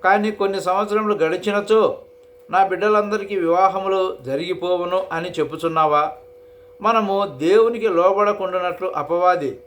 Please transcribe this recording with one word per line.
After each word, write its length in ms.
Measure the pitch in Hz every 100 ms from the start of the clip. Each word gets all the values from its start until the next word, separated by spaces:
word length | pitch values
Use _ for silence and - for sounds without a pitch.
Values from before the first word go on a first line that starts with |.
కానీ 260 | 185 202 214 208
కొన్ని 200 | 196 196 175
సంవత్సరములు 500 | 185 208 214 214 196
గడిచినచో 580 | 160 180 214 202 202 220 196 - - - - - -
నా 100 | 180 190
బిడ్డలందరికీ 680 | 180 208 208 208 208 196 202
వివాహములు 680 | 165 175 190 190 190 190 185 - 127
జరిగిపోవును 720 | 139 175 180 175 180 175 185 185
అని 180 | 165 180 165
చెప్పుచున్నావా? 640 | 151 156 165 160 156 147 156 - - - - - - - 208
మనము 300 | 226 208 196 202 135 156
దేవునికి 440 | 208 226 233 220 170
లోబడకుండానట్లు 880 | 185 196 208 202 185 185 180 175 185 151
అపవాది 500 | 147 170 180 180 143 120